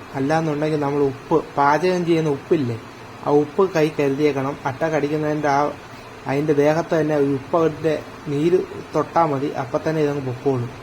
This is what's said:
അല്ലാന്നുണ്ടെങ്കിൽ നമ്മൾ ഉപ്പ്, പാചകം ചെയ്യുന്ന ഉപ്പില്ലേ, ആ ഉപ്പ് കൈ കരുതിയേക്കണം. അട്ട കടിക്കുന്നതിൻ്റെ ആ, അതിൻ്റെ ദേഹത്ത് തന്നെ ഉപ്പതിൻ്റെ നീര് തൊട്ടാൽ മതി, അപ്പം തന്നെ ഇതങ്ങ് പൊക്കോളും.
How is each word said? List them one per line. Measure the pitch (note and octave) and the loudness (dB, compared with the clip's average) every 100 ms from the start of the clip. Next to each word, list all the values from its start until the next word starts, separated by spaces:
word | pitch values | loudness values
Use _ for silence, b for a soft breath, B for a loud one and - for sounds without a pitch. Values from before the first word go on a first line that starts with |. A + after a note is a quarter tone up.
| - C#3+ | -8 -4
അല്ലാന്നുണ്ടെങ്കിൽ | C3+ D#3+ D#3+ D3 D#3 D3+ C#3+ | 0 0 0 0 0 0 0
നമ്മൾ | C#3+ C#3 | 2 0
ഉപ്പ്, | B2+ - D#3+ - - | 0 0 0 0 2
പാചകം | C#3+ D3+ F3+ F3+ E3+ | 4 4 2 0 2
ചെയ്യുന്ന | E3 D#3+ C#3 | 2 2 -2
ഉപ്പില്ലേ, | - E3+ B2 A2+ - - - - - | 0 0 0 -4 -10 -18 -18 -8 2
ആ | D3 | 4
ഉപ്പ് | D3 - F#3+ F3 | 4 2 2 2
കൈ | D#3 D#3 | 2 2
കരുതിയേക്കണം. | C#3+ C3+ D3+ C#3 C3+ D3 C#3+ | 0 2 2 2 -2 -4 -6
അട്ട | B2 D#3+ D#3 | -2 -2 0
കടിക്കുന്നതിൻ്റെ | C#3+ D#3 D3+ D3+ D3 | 0 0 -2 0 2
ആ, | C#3 D3 - - - - - C3 | 2 0 -4 -14 -18 -18 -12 -4
അതിൻ്റെ | C#3 D#3 C#3+ | 0 2 4
ദേഹത്ത് | D3 D#3+ E3 E3 | 4 2 2 0
തന്നെ | D3+ D3+ C#3 C#3 | 2 2 2 0
ഉപ്പതിൻ്റെ | B2+ F3 D#3+ D3+ D#3 D3+ - - - | 0 2 2 0 -2 -2 -6 -12 -6
നീര് | C#3+ E3 F3+ - - - D#3+ | 0 2 2 0 -8 -4 -2
തൊട്ടാൽ | D3 E3+ D#3+ | 0 2 2
മതി, | C3+ C#3+ - | 0 -2 -4
അപ്പം | B2+ D3+ D#3+ | -4 -4 -2
തന്നെ | D#3+ D3 | 0 0
ഇതങ്ങ് | C#3+ C3 | -2 -4
പൊക്കോളും. | B2 C#3 C3 A#2+ - | -4 0 0 -2 -8